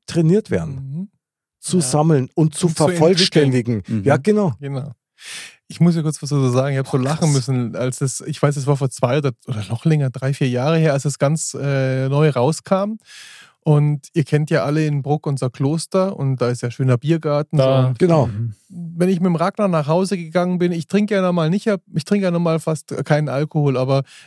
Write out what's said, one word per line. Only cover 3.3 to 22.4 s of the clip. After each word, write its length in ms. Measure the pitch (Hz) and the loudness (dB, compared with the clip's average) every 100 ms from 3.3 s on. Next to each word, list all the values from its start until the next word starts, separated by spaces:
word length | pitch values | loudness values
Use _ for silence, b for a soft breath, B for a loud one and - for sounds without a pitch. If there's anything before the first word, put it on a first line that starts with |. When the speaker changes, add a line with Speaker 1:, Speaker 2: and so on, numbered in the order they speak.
| 165 139 127 113 110 | 4 4 2 0 -4
Speaker 3:
entwickeln. 220 | - 113 | -4 -2
Mhm. 40 | |
Speaker 1:
Ja, 120 | 101 156 | 2 2
genau. 380 | 175 208 190 104 | 2 2 0 -4
Speaker 2:
Genau. 320 | 139 139 131 - _ B B B B B - | -8 -8 -10 -14 _ B B B B B -8
Ich 100 | - | 2
muss 160 | 170 | 4
ja 80 | 165 | 4
kurz 180 | 156 143 | -2 -4
was 100 | 139 | -2
dazu 180 | 143 131 | 0 2
sagen, 240 | 123 139 | 2 0
ich 60 | 135 | -2
hab 80 | 135 | -2
so 100 | 135 | -2
Speaker 1:
Boah, 60 | |
Speaker 2:
lachen 280 | 127 156 160 | -2 0 2
Speaker 1:
krass. 0 | |
Speaker 2:
müssen, 440 | 139 131 127 117 87 | 2 0 -2 -4 -4
als 220 | 131 - | -6 -4
das, 240 | 135 - | -4 -4
ich 200 | - 139 | -10 -2
weiß, 140 | 143 143 | -2 0
es 100 | 135 | -2
war 100 | 139 | -2
vor 140 | 135 | -2
zwei 280 | - 123 156 | -2 -2 0
oder, 120 | 135 113 - | -2 -4 -8
oder 180 | 110 95 | -8 -6
noch 160 | 117 | -4
länger, 260 | 160 156 139 | 0 0 0
drei, 240 | 127 135 | -4 -4
vier 140 | 139 135 | -2 -2
Jahre 300 | 123 139 165 | 0 0 2
her, 160 | 156 | 2
als 100 | 143 | 0
es 160 | 147 - | -2 0
ganz, 340 | 143 156 - | 0 0 -4
äh, 540 | 127 139 139 131 131 135 | -6 -2 0 0 0 0
neu 220 | 139 156 | 2 2
rauskam. 640 | 127 127 160 - 190 202 220 B B B B B B | 4 0 0 -2 -2 -2 -8 B B B B B B
Und 460 | 160 147 147 147 - | 2 4 2 -2 -4
ihr 100 | 165 | -4
kennt 240 | 135 147 151 | 0 0 0
ja 160 | 156 | 0
alle 220 | 120 156 151 | 0 0 0
in 160 | 147 | -2
Bruck 240 | 135 151 156 | -2 -2 -2
unser 240 | 139 127 | -4 -4
Kloster 680 | - 139 160 - 190 190 - | -2 -2 -2 -2 -2 -2 -2
und 240 | 135 127 | -4 0
da 80 | 120 | -2
ist 140 | 120 | -2
ja 80 | 120 | -4
schöner 260 | - 131 123 | -2 0 2
Biergarten. 640 | 143 165 156 147 151 151 | 2 0 0 -2 0 2
Speaker 4:
Da. 300 | 131 135 131 | 4 4 2
Speaker 2:
So. 60 | 120 | 2
Speaker 1:
Genau. 280 | 180 160 123 | 4 4 2
Speaker 4:
Mhm. 260 | 104 117 104 _ | -2 -6 -10 _
Speaker 2:
Wenn 400 | 175 170 170 180 | -14 -8 -2 0
ich 100 | 185 | 2
mit 60 | 185 | 0
dem 100 | 165 | 0
Ragnar 320 | 180 214 202 | -2 -2 0
nach 180 | 165 143 | 0 0
Hause 300 | 170 190 190 | 0 0 -4
gegangen 420 | 160 175 180 180 | -4 -2 0 0
bin, 140 | 175 | 0
ich 140 | 170 - | -2 -2
trinke 260 | 202 208 | 0 0
ja 60 | 202 | 0
normal 300 | 185 175 160 | 0 0 0
nicht, 180 | 202 226 202 - | 0 -2 -4 -4
ich 100 | 165 - | -6 -2
trinke 180 | 202 | 0
ja 60 | 185 | 0
normal 280 | 170 | 0